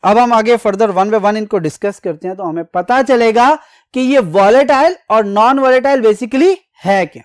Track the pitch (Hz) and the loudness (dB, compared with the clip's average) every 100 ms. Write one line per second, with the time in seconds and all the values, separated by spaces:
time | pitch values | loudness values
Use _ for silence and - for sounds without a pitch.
0 | 180 214 240 233 220 233 220 196 220 185 | 0 2 2 0 0 0 0 -2 -2 0
1 | 196 214 202 214 214 208 156 - 202 196 | -2 0 -2 -4 -4 -4 -4 -6 -8 -8
2 | 190 156 185 190 339 330 330 - 180 254 | -10 -10 -10 -10 -8 -8 -8 -8 -2 -2
3 | 262 247 233 220 247 302 _ _ _ 254 | 0 0 2 2 2 0 _ _ _ -6
4 | 254 277 190 170 196 247 277 269 311 370 | 0 0 0 2 4 4 2 2 2 -2
5 | _ 220 208 202 226 269 262 254 262 277 | _ -2 -2 0 0 2 2 2 2 0
6 | 220 208 240 269 339 370 _ _ 180 196 | 0 0 -2 0 0 0 _ _ -2 -2
7 | 170 - | -2 -8